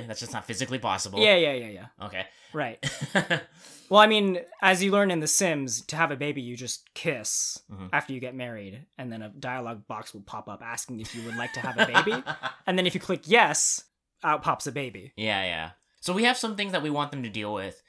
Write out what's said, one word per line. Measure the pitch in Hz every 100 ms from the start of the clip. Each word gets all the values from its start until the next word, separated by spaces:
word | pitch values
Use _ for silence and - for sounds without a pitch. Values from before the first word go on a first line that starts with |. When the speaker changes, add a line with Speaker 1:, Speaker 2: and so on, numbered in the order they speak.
Speaker 1:
Right. | 117
Speaker 2:
That's | 110
just | 117
not | 110 -
physically | 110 131 127
possible. | 110 95 104 139
Speaker 1:
Yeah, | 214 180
yeah, | 151
yeah, | 131 110
yeah. | 92 117 - -
Speaker 2:
Okay. | 185 - - -
Speaker 1:
Right. | 156 123 - 139 - 143
Speaker 2:
<laughs> | 190 - 160 - - - - -
Speaker 1:
Well, | 202
I | 214
mean, | 214 196 180 170 -
as | 190 180
you | 196
learn | 202 196
in | 165
The | 156
Sims, | - 185 147 131 - -
to | 151
have | 160
a | 131
baby, | 147 135
you | 120 120
just | 123 - _
kiss | - - 127 107 - - - -
Speaker 2:
Mm-hmm. | 95 92
Speaker 1:
after | 147 143
you | 131
get | 123
married, | 131 123 110 98 104 - -
and | 127
then | 113
a | 107
dialogue | 104 127 127 117 110 101
box | 107 -
will | 107
pop | - 110 104
up | 101
asking | 117 117 - 113
if | 110
you | 117 113
would | 117
like | 120
to | 123
have | 127 123
a | 220
baby. | 190 208 240 151 -
Speaker 2:
<laughs> | 131 - -
Speaker 1:
And | 185
then | 180
if | 175
you |
click | - 180 151
yes, | 233 170 156 - - - _ _ _
out | 165 151
pops | 160 127 143
a |
baby. | 143 127 98 92 -
Speaker 2:
Yeah, | 110 98
yeah. | 92 82 82 - _ _
So | -
we | 185
have | 240 247
some | 220 202
things | 202
that | 180
we | 151
want | 147 139
them | 139
to | 117
deal | 104 104
with. | 101 95 -